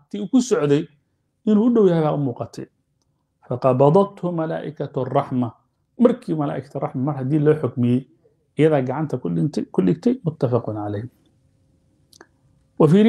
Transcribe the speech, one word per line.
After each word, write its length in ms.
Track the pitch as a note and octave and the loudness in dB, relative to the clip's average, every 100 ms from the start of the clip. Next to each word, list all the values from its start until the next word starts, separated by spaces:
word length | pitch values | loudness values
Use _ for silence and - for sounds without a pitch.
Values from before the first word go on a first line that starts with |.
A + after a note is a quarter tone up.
| _ | _
tii 100 | G3+ | -10
uu 80 | G3+ | -2
ku 140 | B3+ | 0
socday, 420 | B3 E3+ D3 C#3+ E3 _ _ _ _ _ - | 2 0 2 0 -2 _ _ _ _ _ 0
inuu 180 | G#3 A#3+ | 2 4
u 80 | |
dhow 140 | A#3 G3 | 4 4
yahay 160 | E3 | 4
baa 80 | D3+ | 0
u 60 | D3+ | -2
muuqatay. 500 | C3+ - G2+ - C3 _ _ _ _ _ _ _ - | -4 -6 -10 -12 -18 _ _ _ _ _ _ _ -10
فقبضته 840 | B2 C3+ B2+ C#3+ F3+ G3 - F3+ | -2 2 4 6 4 2 -2 -6
ملائكة 600 | E3+ D#3+ E3 - D3 C#3+ C3+ | -4 -6 -6 -10 -10 -10 -8
الرحمة. 480 | B2+ C#3 C#3 B2+ A#2+ - _ _ _ - | -4 -4 -2 -4 -4 -8 _ _ _ 0
Markii 360 | A#3+ A#3+ - D#3 | 2 2 -6 -6
malaa'igta 440 | D3 D#3 - C#3 | -4 -6 -10 -8
raxma, 220 | D#3 C3+ | -8 -4
mar 140 | C#3 C#3 | -4 -4
haddii 240 | C3 D3+ | -2 0
loo 160 | D3 D3+ | 2 2
xukmiyey, 520 | C#3+ - A#2+ B2 - _ _ _ _ - | 0 -2 0 0 -2 _ _ _ _ 0
iyadaa 220 | D#3 D3 | 2 2
gacanta 360 | B2+ C3+ D3+ C3 | -2 -4 -6 -6
ku 120 | - | -4
dhintay, 360 | E3+ D#3 - - | -2 -2 -4 -6
ku 100 | - | -2
dhigtay, 380 | F#3 E3+ A#3+ B3+ E3 | 0 0 -2 -4 -6
متفق 440 | D3+ B2 A#2+ A2 | -4 -2 -2 -4
عليه. 380 | G#2+ G#2 G2+ A#2+ _ _ _ _ _ _ _ _ _ _ _ _ _ _ _ _ - | -8 -8 -10 -12 _ _ _ _ _ _ _ _ _ _ _ _ _ _ _ _ 0
وفي 240 | D#3+ F#3+ | 4 6